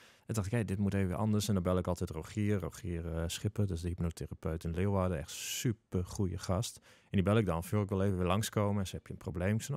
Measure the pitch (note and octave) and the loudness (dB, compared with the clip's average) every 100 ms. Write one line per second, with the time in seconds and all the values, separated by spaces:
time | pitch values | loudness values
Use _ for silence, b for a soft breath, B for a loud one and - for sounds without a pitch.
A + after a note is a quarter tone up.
0 | B B - A2 F#2 A#2+ F#2+ G2 G2+ G2 | B B -4 -4 0 -2 0 0 2 2
1 | F#2 F2+ A2 G#2 G2+ G2 F2+ F#2 F2+ F2 | 2 2 2 2 4 2 4 4 2 -2
2 | F2 D#2+ - G#2+ G#2 G2+ D#2+ - F2+ E2+ | -2 -4 -4 -2 2 0 -2 -6 -6 -4
3 | E2 E2 E2 - G#2+ - G2 E2+ F2 E2+ | -2 -2 -2 -2 -2 0 0 0 -2 -2
4 | E2+ - D#2+ - E2 D#2+ E2 E2 G2+ G2 | -2 -4 -8 -6 -4 -4 -2 0 2 2
5 | F#2 D#2 - - - - B2+ G#2 _ F#2 | 2 0 -6 -10 -8 -2 -2 -2 _ -2
6 | F2+ - F#2 F#2 - F#2 - - B B | -2 -2 -2 -2 0 0 -2 -8 B B
7 | B G2+ F#2 A2+ F#2 E2 - G#2+ G2+ F#2+ | B 2 4 4 4 0 0 0 0 2
8 | G2+ F2+ F2+ G2 G#2+ A2 G2+ G2+ F#2 E2 | 2 2 2 2 2 0 2 0 -2 -6
9 | - F#2 - F2 G#2 A2 - | -10 -10 -6 0 2 0 -2